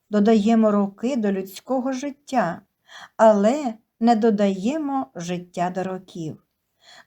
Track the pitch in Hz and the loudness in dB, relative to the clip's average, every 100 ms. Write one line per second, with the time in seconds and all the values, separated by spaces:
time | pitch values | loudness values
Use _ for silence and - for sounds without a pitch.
0 | _ 208 208 226 202 226 220 208 196 - | _ 0 4 4 4 4 4 2 -2 -4
1 | 226 277 208 190 190 - - 262 254 254 | -4 -2 -2 -2 -6 -14 -6 -4 -4 -6
2 | 285 277 - 262 175 175 _ _ _ - | -8 -12 -6 -2 -2 -4 _ _ _ -20
3 | - - 220 208 202 285 269 226 _ _ | -20 2 4 6 2 0 -4 -8 _ _
4 | 226 233 226 208 202 185 202 320 285 269 | 2 4 2 2 0 0 -4 -4 -4 -4
5 | 269 - 170 180 180 - 175 185 185 185 | -6 -10 -8 -8 -8 -6 -4 -4 -6 -8
6 | 190 180 156 - _ _ _ _ _ - | -12 -12 -12 -12 _ _ _ _ _ -20